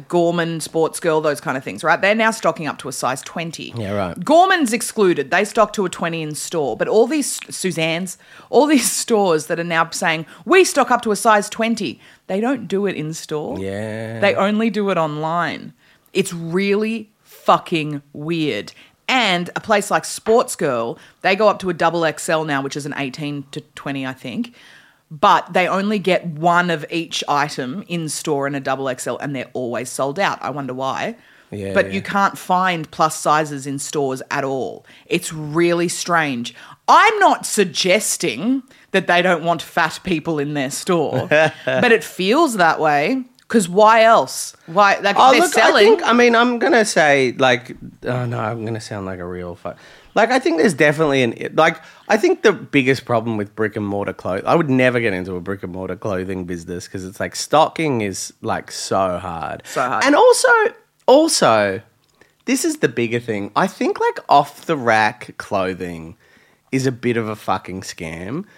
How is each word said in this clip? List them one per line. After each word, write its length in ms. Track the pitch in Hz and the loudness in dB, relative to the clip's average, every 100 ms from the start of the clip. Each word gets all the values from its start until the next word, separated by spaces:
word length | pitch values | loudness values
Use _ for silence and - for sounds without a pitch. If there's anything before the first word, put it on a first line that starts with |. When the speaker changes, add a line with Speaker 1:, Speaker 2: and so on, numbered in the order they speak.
| 143 | -2
Speaker 1:
Gorman, 540 | 175 170 170 165 165 | 0 0 0 -2 -6
Sports 400 | - 160 160 - | -6 -2 -2 -2
Girl, 200 | 175 156 | 0 0
those 200 | 156 135 | 0 -2
kind 160 | 160 160 | -4 -6
of 80 | |
things, 180 | 117 101 | -8 -4
right? 180 | 156 170 | 0 2
They're 140 | 190 | 2
now 160 | 226 226 | 2 0
stocking 380 | 220 180 160 147 | 0 -2 -2 -6
up 100 | - | -8
to 100 | 139 | -10
a 40 | |
size 300 | - 127 131 | -6 -4 -4
twenty. 520 | - 180 165 - 64 120 | -8 -10 -10 -10 -12 -8
Speaker 2:
Yeah, 140 | 101 | -4
right. 320 | 101 90 85 | -4 -4 -4
Speaker 1:
Gorman's 480 | 180 320 381 339 247 | 4 6 6 4 2
excluded. 600 | 233 - - 190 156 135 | -2 -4 0 2 2 0
They 120 | 175 | 0
stock 280 | 208 233 208 | 2 2 2
to 120 | 214 | 0
a 40 | 180 | -4
twenty 340 | - 170 165 | -4 -4 -4
in 140 | 156 151 | -6 -8
store. 400 | - 165 135 110 | -6 -4 -2 -2
But 100 | - | 2
all 220 | 202 240 | 4 4
these, 320 | 311 - - - | 0 -4 -8 -10
Suzanne's, 680 | - 185 160 160 165 185 - _ - - | -6 -4 -2 -2 -2 -6 -12 _ -20 -4
all 160 | 233 294 | 0 2
these 220 | 285 - | 2 0
<laughs> 100 | - | -4
stores 420 | - 220 196 156 151 | 0 2 2 0 -2
that 120 | 165 | -6
are 60 | |
now 260 | 170 165 165 | -2 -2 -2
saying, 360 | - 180 160 160 - | -2 -2 -2 -6 -12
"We 180 | 220 370 | 2 4
stock 300 | 349 285 240 | 4 2 2
up 100 | 240 | 0
to 80 | 226 | 0
a 60 | 202 | 0
size 340 | 226 208 208 | 4 4 2
twenty," 480 | - 226 220 156 - - _ - | -2 -2 -2 -6 -8 -18 _ -6
they 120 | 196 | -2
don't 280 | 233 277 170 | -2 -2 -4
do 180 | 196 202 | -2 -2
it 80 | |
in 180 | - 156 | -4 -8
store. 440 | 160 - 151 185 - | -10 -8 -8 -6 -8
Speaker 2:
Yeah. 600 | 95 98 110 110 110 113 | -6 -6 -6 -8 -8 -2
Speaker 1:
They 160 | 202 - | 0 2
only 340 | 196 208 226 | 0 0 0
do 200 | 214 196 | 0 0
it 60 | 175 | 0
online. 760 | 156 151 160 170 156 85 - - _ _ _ | 0 -2 -4 -2 -4 -6 -14 -20 _ _ _
It's 200 | 185 - | -4 -4
really 760 | 170 165 180 196 202 220 226 214 _ | -6 -4 -2 0 0 -2 -6 -10 _
fucking 800 | _ - - 170 - 165 151 143 - | _ -4 2 2 0 -4 -4 -8 -12
weird. 600 | 143 151 170 151 104 82 - - _ - | -12 -6 -4 -2 -4 -8 -16 -20 _ -2
And 420 | 254 214 175 180 - | 0 2 0 -4 -8
a 40 | |
place 300 | - 208 202 | 0 0 2
like 140 | 165 | -2
Sports 500 | - - - 233 - | -2 -4 2 2 2
Girl, 440 | - 151 120 117 - - _ | -2 -2 -2 -4 -8 -16 _
they 120 | 180 | 0
go 140 | 196 214 | 2 2
up 100 | 196 | 2
to 100 | 190 | -4
a 60 | |
double 300 | 165 170 170 | 0 0 2
X 240 | 160 151 - | 0 -2 -2
L 160 | 160 | -2
now, 180 | 156 139 | 0 -2
which 140 | 139 147 | -4 -6
is 100 | 143 | -8
an 80 | - | -8
eighteen 480 | 139 143 147 143 135 | -8 -8 -8 -8 -12
to 100 | 156 - | -16 -16
twenty, 320 | - 147 139 131 | -12 -10 -8 -8
I 60 | |
think. 420 | 131 131 127 240 - - - _ _ _ | -10 -10 -8 -8 -12 -20 -20 _ _ _
But 420 | 151 208 165 - | 2 4 4 2
they 160 | 185 175 | 0 2
only 300 | 185 202 214 | 0 -2 -2
get 280 | 175 170 175 | 0 0 -2
one 440 | 147 170 175 175 | -2 2 4 2
of 160 | 160 151 | -2 -4
each 340 | 165 165 - - | -8 -6 -6 -2
item 560 | 143 147 - 127 190 - | 0 0 -4 -8 -8 -8
in 220 | 170 156 | -6 -6
store 380 | - 160 143 139 | -6 -4 -2 -2
in 80 | |
a 60 | 143 | -4
double 280 | 135 135 135 | -4 -4 -4
X 180 | 123 135 | -6 -6
L, 120 | 117 | -6
and 180 | - 135 | -6 -8
they're 140 | - | -8
always 380 | 117 123 117 123 | -8 -6 -6 -6
sold 280 | - 139 160 | -4 -4 -2
out. 200 | 180 - | -4 -4
I 80 | 120 | -6
wonder 240 | 143 131 | -6 -8
why. 440 | 127 135 90 196 - _ _ _ | -6 -6 -4 -6 -8 _ _ _
Speaker 2:
Yeah, 240 | 208 196 | -10 -2
Speaker 1:
But 140 | 196 196 | -2 0
Speaker 2:
yeah. 40 | |
Speaker 1:
you 80 | 196 | -4
can't 380 | - 202 196 - | -2 0 0 0
find 520 | - 180 185 175 151 | -2 0 2 -2 -4
plus 240 | - 160 - | 0 0 0
sizes 460 | 165 151 151 143 139 | 0 2 0 -6 -8
in 120 | 139 | -8
stores 440 | - 156 135 131 - | -6 -4 -2 -4 -6
at 120 | 143 | -4
all. 440 | 135 135 92 53 - - | -4 -4 -6 -10 -18 -20
It's 260 | - 170 - | -6 -4 -4
really 580 | 156 151 160 170 170 170 | -10 -4 0 2 2 -2
strange. 640 | - - 170 151 120 120 - - - - | -4 0 0 0 -4 -8 -12 -20 -4 4
I'm 300 | 302 415 427 | 6 6 4
not 260 | 349 - | 4 2
suggesting 1160 | - - 185 131 190 208 - - 160 113 220 269 - _ _ | 0 0 0 0 2 2 0 -2 -4 -2 -2 -2 -6 _ _
that 140 | 190 185 | 0 2
they 140 | 175 | 2
don't 240 | 180 170 | 4 2
want 160 | 170 160 | 0 -2
fat 400 | - 175 160 - | -2 -2 -2 -4
people 360 | 185 160 165 151 | -4 -4 -2 -4
in 160 | 143 | -4
their 160 | 147 135 | -4 -6
store, 560 | - - 170 135 127 - | -6 0 0 0 -2 2
Speaker 2:
<laughs> 360 | 151 156 - - | 4 4 0 -4
Speaker 1:
but 260 | 131 247 | 0 4
it 100 | 214 | 2
feels 520 | - - 185 277 320 220 | 0 -4 0 2 2 4
that 240 | 165 - | 2 4
way. 440 | 156 143 160 262 254 _ - | 2 2 0 -2 -6 _ 0
'Cause 200 | 226 175 | 0 2
why 340 | 185 214 226 | 6 6 8
else? 540 | 220 208 135 - - - | 8 6 4 -4 -12 -14
Why, 320 | - 170 202 185 | -2 4 4 4
like, 140 | 196 196 | 2 4
Speaker 2:
Oh, 140 | 262 | 6
Speaker 1:
they're 100 | 254 | 6
Speaker 2:
look, 100 | 359 | 4
Speaker 1:
selling. 320 | - - 269 208 | 4 4 6 6
Speaker 2:
I 40 | |
think, 120 | 415 - | 6 4
I 60 | |
mean, 200 | 240 240 | 4 6
I'm 240 | 233 247 240 | 6 4 2
gonna 280 | 381 247 208 | 2 4 4
say, 480 | 180 151 139 127 - | 4 4 4 2 2
like, 400 | 131 120 - - 123 - | 2 2 -2 -16 -18 -10
oh 200 | - 123 | -6 -4
no, 140 | 123 120 | -4 -4
I'm 240 | 110 113 | -4 -4
gonna 160 | 110 110 | -6 -8
sound 240 | - 104 | -8 -8
like 140 | 95 92 | -8 -8
a 80 | 90 | -10
real 280 | 90 87 87 | -8 -10 -10
fuck. 200 | 90 - - - - | -12 -14 -18 -20 -4
Like, 160 | - 220 | 0 2
I 80 | 262 | 2
think 180 | 339 320 | 2 2
there's 160 | 269 | 2
definitely 500 | 143 151 151 156 135 | 4 2 4 2 2
an, 280 | 120 - - | 0 -2 -2
like, 240 | - 165 170 - - - | 2 2 0 -10 -12 -2
I 80 | 214 | 2
think 260 | 349 - | 2 4
the 80 | 214 | 2
biggest 520 | 165 135 143 127 127 | 2 0 0 2 0
problem 320 | - 117 117 110 | 0 -2 -2 -4
with 180 | 101 | -6
brick 220 | - 107 107 | -4 -4 -4
and 80 | 104 | -4
mortar 280 | 101 98 | -4 -6
clothes, 280 | - 95 95 - | -6 -6 -4 0
I 80 | |
would 160 | 160 151 | 2 2
never 300 | 131 127 120 | 2 2 2
get 120 | 117 | 0
into 240 | 92 90 90 | -2 -4 -6
a 40 | |
brick 220 | 87 98 | -6 -8
and 80 | 92 | -8
mortar 240 | 90 92 92 | -8 -8 -6
clothing 480 | 110 95 92 92 | -4 -4 -4 -6
business 440 | 87 90 85 87 - | -6 -8 -8 -10 -10
'cause 160 | 98 | -12
it's 160 | 92 - | -10 -8
like 160 | 92 - | -8 -8
stocking 640 | - 151 156 - 156 120 | 0 2 2 0 -2 -2
is, 320 | 104 92 - - | -2 -6 -10 -10
like, 300 | 110 90 - | -6 -6 -8
so 460 | - - 98 95 87 | -12 -2 0 0 -2
hard. 440 | 92 82 73 78 - | -6 -8 -8 -10 -8
Speaker 1:
So 160 | - | -4
hard. 220 | 127 110 | -2 2
Speaker 2:
And 100 | 262 294 | 4 6
also, 320 | 494 480 523 453 427 - _ _ - | 6 6 4 4 2 -4 _ _ 6
also, 760 | 269 320 - 139 110 101 101 - _ _ _ _ _ - | 6 6 4 4 4 2 -2 -10 _ _ _ _ _ -4
this 180 | 254 | -2
is 140 | 339 - | -2 0
the 100 | 143 | -2
bigger 320 | 120 113 117 | 0 -2 -2
thing. 300 | 117 104 101 | -4 -6 -2
I 120 | 143 196 | 0 -2
think, 340 | - 269 415 | 0 -4 0
like, 180 | 466 453 - | -2 -2 2
off 340 | 143 151 - | 4 4 -4
the 120 | - 151 | -4 -2
rack 560 | 117 110 107 - - - | 2 4 2 -2 -12 -16
clothing 800 | - 98 92 90 90 82 82 - _ _ _ _ _ | -4 -2 -2 -4 -8 -10 -14 -18 _ _ _ _ _
is 160 | 131 131 | -4 -2
a 60 | |
bit 260 | 120 120 117 | -2 -2 -2
of 100 | 107 | -4
a 80 | 104 | -6
fucking 460 | - 107 - 92 | -4 -6 -6 -12
scam. 640 | - - 82 80 95 151 208 | -12 -12 -12 -10 -10 -10 -12